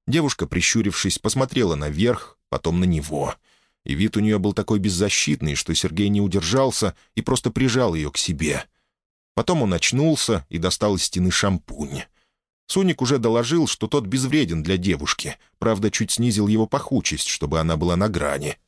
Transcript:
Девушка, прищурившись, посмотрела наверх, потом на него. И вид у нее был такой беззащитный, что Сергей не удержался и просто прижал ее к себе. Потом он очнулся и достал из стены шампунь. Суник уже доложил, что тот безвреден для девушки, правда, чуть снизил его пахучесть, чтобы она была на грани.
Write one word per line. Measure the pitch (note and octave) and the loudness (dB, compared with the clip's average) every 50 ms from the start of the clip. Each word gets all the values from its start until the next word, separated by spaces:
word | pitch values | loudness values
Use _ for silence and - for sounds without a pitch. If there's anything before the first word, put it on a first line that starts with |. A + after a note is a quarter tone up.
| - | -6
Девушка, | - B2+ E3 D#3 C#3 - - - | -2 0 2 2 0 -2 -2 -4
прищурившись, | - - F2+ E2+ - - A2+ G#2+ G2+ F2+ - - G2 - - | -2 -2 0 0 2 2 2 2 0 0 -2 -2 -2 -2 -2
посмотрела | - G#2+ - C3+ C3 B2+ - C3+ A#2 F2+ D#2+ | -2 -2 0 0 0 0 0 0 2 2 0
наверх, | C#2+ D2 D2+ D2 D2+ G2+ A#2+ A#2+ - - - - _ _ - | 0 -2 -4 -2 0 2 2 0 0 -4 -12 -20 _ _ -6
потом | - C#2 - D#2+ E2 F2 | -6 -4 -2 0 2 2
на | F#2 | 2
него. | F#2 E2+ D#2 C#2+ D2+ D#2 D2 C#2+ - - _ _ _ _ _ _ _ _ _ - | 2 2 0 -2 -4 -6 -4 -4 -4 -6 _ _ _ _ _ _ _ _ _ -8
И | - C2+ | -6 -2
вид | D2 G2 G#2+ - | 0 0 0 0
у | G#2+ | 0
нее | G#2 G#2+ G#2+ G#2 | 2 2 2 2
был | F#2 G#2 F#2+ | 2 0 0
такой | - G#2 - A2 G#2 | -2 -2 0 0 0
беззащитный, | F#2 G#2 F#2 E2+ G2+ G2+ - - - - D2 - - D#2 C#2+ | 0 0 0 0 0 0 0 0 0 0 -2 -2 -2 -2 -2
что | - - - E2+ | -2 -2 -2 -2
Сергей | - - F#2 D#2+ E2 G2+ G2+ | 0 -2 -2 0 0 0 2
не | G#2 G#2 | 2 2
удержался | G2+ G2 F2 G2 E2+ D#2+ G#2 C3 C3+ C3 - - - G2 - _ _ _ - | 2 2 0 0 0 0 2 2 2 2 0 0 -2 -2 -2 _ _ _ -8
и | - - | -6 -2
просто | - C3 B2+ - B2 | 0 0 0 0 -2
прижал | A2+ - C3+ C3 A2+ C3 B2+ G#2+ E2+ | 0 0 0 2 2 2 2 2 0
ее | D#2+ D2+ C#2+ | 0 -2 -4
к | - - | -4 -4
себе. | - - F2 C#2 D#2 D2 C#2 - - _ _ _ _ _ _ _ _ _ _ _ _ _ - | -4 -2 -2 -2 -2 -2 -2 -4 -6 _ _ _ _ _ _ _ _ _ _ _ _ _ -6
Потом | - A#2 - F#3 E3 B2+ | -4 0 0 2 2 2
он | G2+ F2+ | 2 0
очнулся | E2 - - - B2+ D3 D#3+ D3+ - - - A2+ F2 - - | 0 0 0 0 2 2 2 2 2 0 0 0 0 -2 -4
и | - E2+ | -6 -2
достал | E2 F#2 - - - G#2 G2+ | -2 -2 -2 0 0 0 0
из | F2 - | 0 -2
стены | - - F#2 F2+ F#2 | -2 -2 0 0 2
шампунь. | F2+ - - G2+ F#2+ E2+ - - - - D2+ C#2 C#2 C#2 - - _ _ _ _ _ _ _ _ _ _ _ | 2 2 0 0 0 0 -4 -8 -12 -10 -10 -8 -8 -10 -10 -12 _ _ _ _ _ _ _ _ _ _ _
Суник | - - F#3+ G3 F#3 D#3 - C3 | -2 0 2 2 2 2 2 0
уже | A#2+ C#3+ C3 | 0 0 2
доложил, | A2 A2+ A2+ A#2 A#2+ A#2 D#3 E3+ D#3 | 2 2 2 2 2 2 2 2 2
что | - - - - | 2 0 -4 -4
тот | G#2+ - D3 A#2 | 0 0 0 0
безвреден | F#2+ G#2 C3+ C3 C3 C3 D#3 C3+ E2+ E2 E2 D2+ | 0 -2 -2 -2 0 2 2 2 2 0 -2 0
для | E2 F#2+ | 0 0
девушки, | F2+ F2+ G2 F2 D2 D2 - - - - - - - _ _ _ - | 0 2 0 0 0 -2 -4 -4 -4 -6 -10 -10 -12 _ _ _ -4
правда, | - A2+ A2 F#2+ G#2 G#2+ | 0 0 0 2 0 0
чуть | - - A2+ G2 - | 0 0 -2 0 0
снизил | - A#2 B2 G#2 G#2 G#2 | 0 2 2 2 2 2
его | G2+ G#2+ G#2+ A2 | 4 4 2 2
пахучесть, | A2 - C#3+ - - C#3 A2+ E2 - D#2+ D2+ - | 2 0 -4 -4 -2 -2 -2 0 -2 -4 -4 -4
чтобы | - - - D2+ D2 D#2 D#2+ | -4 -4 -4 -4 -2 0 0
она | D#2 E2 E2 | 2 2 0
была | D#2 E2 F2 F2 | 0 2 2 2
на | E2+ G2+ A2 | 2 2 0
грани. | G2+ E2+ D2 C#2+ C#2 D2 D2 D2 - - _ | 0 0 -2 -2 -2 -2 -4 -6 -8 -10 _